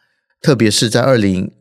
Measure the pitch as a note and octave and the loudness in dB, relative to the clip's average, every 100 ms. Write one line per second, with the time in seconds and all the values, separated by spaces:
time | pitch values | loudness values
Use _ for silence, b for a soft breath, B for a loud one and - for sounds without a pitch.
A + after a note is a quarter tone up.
0 | _ _ _ _ - B2 G#2+ G2+ A2+ A#2 | _ _ _ _ -2 0 0 0 -2 0
1 | B2+ B2 G2+ F#2 F#2+ - | 0 2 0 -2 -6 -12